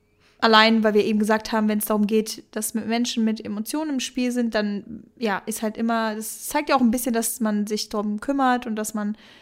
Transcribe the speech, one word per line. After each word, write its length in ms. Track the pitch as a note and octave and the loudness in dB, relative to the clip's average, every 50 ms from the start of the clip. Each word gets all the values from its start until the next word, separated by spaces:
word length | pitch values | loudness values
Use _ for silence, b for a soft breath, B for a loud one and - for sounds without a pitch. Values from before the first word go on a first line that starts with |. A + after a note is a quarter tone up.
| _ _ _ b b b b b | _ _ _ b b b b b
allein, 440 | - A3+ A3 G#3+ A3 A3+ A3+ A3 G#3+ | 2 6 8 8 8 8 6 6 4
weil 120 | G#3+ G#3 | 4 4
wir 100 | G#3 - | 4 4
eben 140 | A3+ G#3+ G#3 | 4 2 2
gesagt 320 | G#3+ G#3+ A3 G#3+ G#3+ - | 2 2 2 0 0 -2
haben, 160 | A3+ A3 G#3+ | 0 0 2
wenn's 180 | G#3+ G#3+ G#3+ - | 2 0 0 0
darum 220 | - G#3+ G#3+ G#3 | 0 0 2 2
geht, 360 | G3 A3 A3 G#3+ A3 - - - _ - | 2 2 2 0 0 -6 -12 -12 _ -8
dass 180 | G#3+ G#3+ - - | -6 -6 -4 -4
mit 140 | A3 G#3 | -4 -4
Menschen 360 | G#3+ A3+ A#3 B3 A#3+ - A#3 A3 | -2 0 0 0 0 0 0 0
mit 220 | A3 A3 A3 G#3+ | 0 0 -2 -6
Emotionen 460 | G#3 G#3 G#3 G#3+ - - D4+ D#4+ D#4 | -8 -8 -8 -6 -4 -4 -4 -2 -2
im 80 | C#4 B3+ | -4 -4
Spiel 320 | - - - B3+ B3 B3 | -4 -4 -4 -2 -2 0
sind, 240 | A#3+ B3 A#3+ A3+ A3+ | 0 0 -2 0 0
dann, 480 | G#3+ G#3 G#3 G#3 G3 - - - - - - _ - | 0 -2 -2 -2 -4 -8 -10 -16 -16 -16 -18 _ -6
ja, 240 | A#3 G#3 F#3+ - - | -4 -2 -4 -4 -4
ist 160 | - A3 - | -6 -6 -4
halt 160 | A3+ G#3+ G#3+ | -4 -6 -4
immer, 380 | - A3+ A#3 A#3 A3+ A3 A3 G#3+ | -2 -2 -2 0 0 -2 -2 -4
das 320 | A3 A3 - - - - | -6 -8 -10 -10 -12 -8
zeigt 220 | - - D4+ D4+ D#4+ | -4 -4 -2 0 2
ja 60 | C#4+ | 2
auch 60 | C4+ | 4
ein 80 | B3+ A3+ | 4 4
bisschen, 240 | A3 B3 - C4 A#3 | 2 2 0 0 0
dass 260 | A3+ A#3 - - - | 0 -2 -2 -4 -2
man 280 | A3+ G#3+ G#3 G#3 G#3 | -2 -2 0 -2 -2
sich 220 | G3+ G#3+ G#3 - - | -2 -4 -6 -6 -4
drum 300 | - G#3 G3+ G#3 G#3 G#3+ | -4 -4 -4 -2 -4 -4
kümmert 460 | - C#4 C#4 C#4 C4+ B3+ B3 B3 B3 | -4 -2 0 0 2 2 2 0 -2
und 100 | A3+ G#3+ | -4 -6
dass 200 | G#3+ G#3+ - - | -4 -6 -4 -4
man 200 | G#3+ G#3 G#3 G#3+ B B B B B | -4 -4 -4 -6 B B B B B